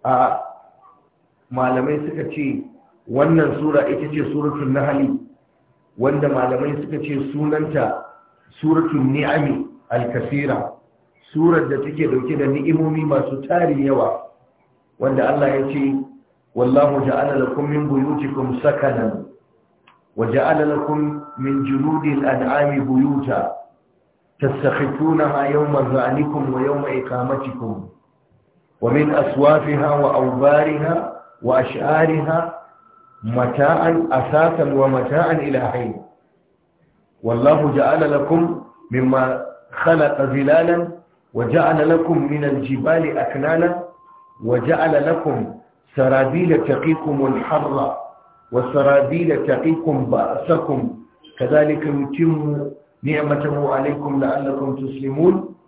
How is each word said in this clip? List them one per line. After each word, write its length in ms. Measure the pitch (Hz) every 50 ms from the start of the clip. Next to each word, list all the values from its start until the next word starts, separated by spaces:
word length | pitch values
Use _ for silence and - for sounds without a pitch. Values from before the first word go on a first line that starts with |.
| _
A, 80 | 127 131 123 127 - - - - - - - - - _ _ _ - _ _ _ _ _ _ _ _ _ _ _ _
malamai 540 | 123 127 127 127 127 127 127 147 151 147 151
suka 240 | 151 151 151 - -
ce 320 | - 156 143 135 - - - - - - _ _ _ _ _ -
wannan 480 | 113 135 147 165 160 160 151 - - -
sura 280 | 151 156 147 143 139 151
ita 240 | - - 151 147 147
ce 160 | 151 135 -
Suratul 400 | 143 147 151 147 143 - 139 131
Nahl, 480 | 131 139 139 147 139 139 139 - - - - - - _ _ _ _ _ _ _ _ _ _ _ _
wanda 300 | 110 120 139 147 147 151 139
malamai 480 | 135 127 127 127 131 123 143 147 139 147 -
suka 140 | - 151 143
ce 300 | 139 139 143 135 - - -
sunanta 720 | 147 151 151 151 156 151 143 - 147 117 - - - - - - - _ _ _ _ _ _ _ -
Suratul 400 | - 156 165 165 165 160 151 135
Ni'ami 640 | 131 131 135 147 - 143 147 160 143 135 - - - - - - _ _
Al-Kasira, 800 | 113 123 120 - - 123 - - 139 143 143 135 120 - - - - - _ _ _ _ _ _ _ _ _ _ -
surar 340 | 151 160 170 165 160 139 139
da 80 | 139 135
take 240 | 139 151 156 147 156
dauke 280 | 131 131 127 123 127 156
da 80 | 143 139
ni'imomi 560 | 135 139 143 135 165 160 160 156 156 156 156 151
masu 380 | 147 143 131 - - 139 135 -
tarin 340 | - 170 175 170 151 143 139
yawa, 480 | 139 139 135 123 110 110 - - - - _ _ _ _ _ _ _ _ _ _ _ _ _ _
wanda 260 | 123 135 135 131 123
Allah 200 | 127 147 147 143 131
ya 140 | 135 135 135 139 139
ce, 100 | 143 135 135 139 135 135 - - - _ _ _ _ _ _ _
"Wallahu 460 | 120 123 123 131 143 147 143 143 135 -
ja'ala 340 | - 160 139 143 143 139 131 127 123
lakum 160 | - 143 143
min 200 | 147 147 147 147 147
buyutikum 720 | 139 135 135 147 151 147 143 135 139 135 127 127 127 123
sakanan, 640 | - 147 - - 143 131 117 113 113 107 - - - - - _ _ _ _ _ _ _ _ _ _ - _ _ _ _ _
wa 100 | 104 113
ja'ala 380 | 110 123 139 - 156 160 151 151 147
lakum 560 | 147 147 147 147 151 151 151 147 151 - - - - 127
min 240 | 131 139 139 135 135
juludil 560 | 135 135 135 143 156 156 - 147 151 139 139
an'ami 560 | 139 131 131 127 131 127 139 147 147 143 139 135 123
buyuta, 720 | 131 127 127 143 147 139 131 - 127 110 92 - - - - - _ _ _ _ _ _ _ _ _ _ _ _ _ _ _
tastakhifunaha 1080 | 143 135 - - - 131 - - 143 131 131 135 156 160 160 151 147 139 143 139 139 143
yawma 400 | 147 151 151 147 143 139 131 120
za'nikum 640 | 131 135 123 123 131 147 147 147 151 147 135 131 127
wa 80 | 127
yawma 260 | 131 143 143 143 139 - 131
iqamatikum, 960 | 131 127 - 127 123 127 131 135 131 135 127 - - 120 110 101 92 95 - - _ _ _ _ _ _ _ _ _ _ _ _ _ _ _ _ _
wa 100 | 117 117
min 180 | 131 147 151 147
aswafiha 800 | - 151 - - - 135 143 147 156 151 147 151 147 139 147 147 147
wa 160 | 147 143 127 -
awbariha 800 | - 131 127 120 127 135 143 147 151 151 156 151 147 151 160 170 - - - - - - - _ _
wa 160 | - 120 127
ash'ariha 960 | 131 127 - - - - 143 156 156 165 156 160 151 143 151 160 165 165 - - - - - _ _ _ _ _ _ _ _ _ _ 107
mata'an 800 | 110 120 123 123 123 - 135 139 147 170 165 165 165 165 165 - - 131
asasan 640 | 131 127 - 151 151 160 170 165 - 147 139 135
wa 100 | 135 135
mata'an 540 | 135 131 127 123 123 143 156 170 156 165 143
ila 300 | 139 147 135 127 123 120 123
hin. 240 | 123 120 110 107 - - - _ _ _ _ _ _ _ _ _ _ _ _ _ _ _ _ _ _ _ _ _ _ -
Wallahu 480 | 113 117 117 131 147 151 147 151 143
ja'ala 320 | 127 139 123 123 151 165 156 147
lakum 560 | 143 139 - - 165 165 170 170 - - - - _ _ - -
mimma 480 | 117 127 127 127 131 131 131 131 127 - - - - - _ _
khalaqa 560 | - - - 165 165 156 151 143 - - 135 131 135
zilalan 560 | 139 139 143 151 165 165 175 170 175 175 170 - - _ _ _ _ _ _ -
wa 140 | 113 120
ja'ala 400 | 110 113 131 139 - 160 156 151
lakum 400 | 156 165 165 165 170 165 139 139
minal 320 | 143 151 147 143 139 135 123 -
jibali 480 | 127 135 120 - 151 165 165 160 151 135
aknana 720 | - - - - 135 139 151 165 165 175 175 175 - - - - _ _ - - - - _ _ - 110
wa 160 | 113 123 123
ja'ala 400 | 117 143 165 151 160 160 151 143
lakum 580 | 135 151 170 - - 156 131 117 107 - - - - _ _ _ _ _ _
سرابيل 720 | 143 131 131 135 135 131 131 143 170 180 165 160 - -
تقيكم 520 | 143 135 123 - 160 160 - - 151 143 135 135
الحر 500 | 131 131 - - - 156 151 151 143 139 135 113 - - - - - - - _ _ _ _ _ _
وسرابيل 800 | 120 123 123 127 139 143 139 139 143 139 139 - 160 165 170 160 147 - -
تقيكم 480 | - 131 127 - 160 165 165 - 165 143 131 123
بأسكم 760 | - 123 117 113 - - - - - 160 165 - 147 143 123 113 - - - - _ _ _ _ - -
كذلك 460 | - 175 151 151 151 151 151 151 - 147
يتم 540 | 147 143 139 135 - - 151 165 160 160 151 147 147 147 143 143 - - - _ _ _ _ -
نعمته 520 | 143 156 151 151 147 147 143 147 151 143 143 143 135 135
عليكم 360 | 135 135 147 143 - 147 147 139 135 135
لعلكم 440 | 139 135 143 139 139 135 135 139 135 131
تسلمون." 600 | - 135 135 135 135 135 135 135 147 165 185 190 190 - - - _ _